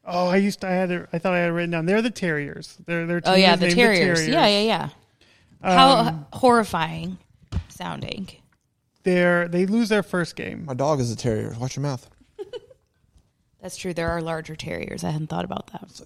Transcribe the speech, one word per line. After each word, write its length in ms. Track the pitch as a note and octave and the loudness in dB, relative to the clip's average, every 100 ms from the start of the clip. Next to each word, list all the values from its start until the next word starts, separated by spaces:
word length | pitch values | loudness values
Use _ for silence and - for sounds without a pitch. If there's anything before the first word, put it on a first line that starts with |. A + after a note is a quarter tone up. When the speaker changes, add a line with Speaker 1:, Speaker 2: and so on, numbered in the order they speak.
| - | -4
Speaker 1:
oh, 220 | F3+ F3+ | -2 2
I 60 | F#3+ | 2
used 240 | G3+ F#3+ | 2 -2
to, 60 | F#3+ | -2
I 40 | |
had 200 | F#3 F#3 | -2 0
it, 180 | F3 E3+ | -4 -4
I 40 | E3+ | -4
thought 140 | F#3+ | 0
I 60 | F3+ | 0
had 100 | F3 | 0
it 40 | |
written 180 | E3+ E3+ | -2 -2
down. 140 | E3+ E3 | -2 0
They're 160 | G#3 | 0
the 80 | A#3 | 0
Terriers. 680 | - F3+ D3+ C#3+ D#3 E3 - - | -4 -4 -2 -6 -12 -16 -18 -6
They're, 200 | E3+ E3 | -4 -2
their 140 | F3 E3 | -2 2
Speaker 2:
Oh, 80 | |
Speaker 1:
team 80 | F#3 | 6
Speaker 2:
yeah, 100 | F#3 F3 | 6 6
Speaker 1:
is 40 | |
Speaker 2:
the 60 | F3 | 4
Speaker 1:
named 100 | F3 | 4
Speaker 2:
Terriers. 420 | A#3+ F#3+ F#3 E3 D#3+ | 4 4 2 2 2
Speaker 1:
the 60 | |
Terriers. 200 | D4+ A#3 | 4 4
Speaker 2:
Yeah, 60 | G3+ | 4
yeah, 20 | |
yeah. 280 | A3 F3+ D3 - _ _ _ _ _ _ F#3 F3+ | 2 -2 -4 -12 _ _ _ _ _ _ 2 6
How 160 | C4+ | 8
Speaker 1:
Um, 160 | B3+ A3+ | 8 2
Speaker 2:
h-, 320 | D#3+ C#3+ G#3 | -2 -12 2
horrifying 800 | B3+ A#3+ G#3+ F3 D#3+ D#3+ E3+ F#3 _ _ _ - - | 4 4 2 -2 -4 -6 -10 -12 _ _ _ -8 -8
sounding. 600 | - F3+ D2 - - F#3+ - _ _ _ _ _ _ | -12 -10 -10 -10 -10 -12 -16 _ _ _ _ _ _
Speaker 1:
They're, 440 | F#3+ F3+ F3 F3 F3 | 0 2 4 2 0
they 180 | F3 F#3 | 0 0
lose 240 | A3+ A3 | 0 2
their 140 | G#3+ | 0
first 320 | F#3+ F3+ E3 - | 0 -4 -4 -6
game. 300 | - A2 D3+ | -10 -10 -8
Speaker 3:
My 80 | |
dog 260 | B2+ C#3 D3 | -2 0 0
is 120 | A#2+ | -2
a 40 | G#2+ | -2
terrier. 400 | B2+ G#2+ A2 A2+ | -2 -2 -6 -8
Watch 160 | B2+ - | -8 -6
your 80 | |
mouth. 240 | C#3+ B2+ - _ _ - | -6 -6 -12 _ _ -18
Speaker 2:
<laughs> 1200 | G4 B4 B4+ - _ _ _ _ _ _ _ _ | -16 -16 -18 -20 _ _ _ _ _ _ _ _
That's 160 | F#3 - | -16 -10
true. 160 | F#3 | -6
There 160 | E3+ E3 | -4 -2
are 120 | E3+ | -2
larger 340 | E3 D#3+ D#3+ D#3+ | -4 -6 -8 -12
terriers. 480 | - - - - | -8 -8 -8 -6
I 80 | E3+ | -4
hadn't 160 | D3+ D#3 | -4 -4
thought 180 | E3 F3 | -6 -6
about 220 | - - | -8 -10
that. 160 | - | -18
Speaker 3:
S-, 180 | - - | -18 -20